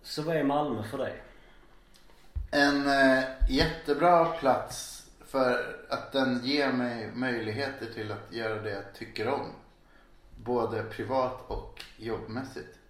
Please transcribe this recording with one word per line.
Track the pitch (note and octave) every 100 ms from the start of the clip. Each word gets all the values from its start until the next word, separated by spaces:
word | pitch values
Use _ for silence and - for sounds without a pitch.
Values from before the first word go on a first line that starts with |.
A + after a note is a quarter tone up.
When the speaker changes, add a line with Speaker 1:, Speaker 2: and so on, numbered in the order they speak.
Speaker 1:
så | - -
vad | D3+ D#3+
är |
Malmö | C#3 C#3+ D3 A2
för | G#2+ C3+
dig? | A#2 - - - - - - - - - - - - - -
Speaker 2:
En, | C#3+ C#3+ C#3+ C#3
eh, | C#3 C3+ C3 - - -
jättebra | C3 D#3+ - - C#3+ F3 E3+
plats | D#3+ - C3+ A#2 - - - - - - -
för | C3+ B2+ A#2+ - - -
att | C3 -
den | C#3 C3 B2
ger | B2 D3 C3+
mig | B2+ B2 A#2 G#2+
möjligheter | A2+ B2+ A#2 A2 G#2+ C#3 C3+ A#2
till | - G#2
att | G2+ -
göra | A2+ A2+ G#2+
det | G#2+
jag | G2 G2+
tycker | - A2+ - A2
om. | C#3 - - - _ _ - - - - -
Både | A#2 B2 A2+ G#2+
privat | G#2 - G#2+ C3 B2+ B2+ -
och | A2 - - - -
jobbmässigt. | A2 G#2+ A2 A2+ C3+ - - -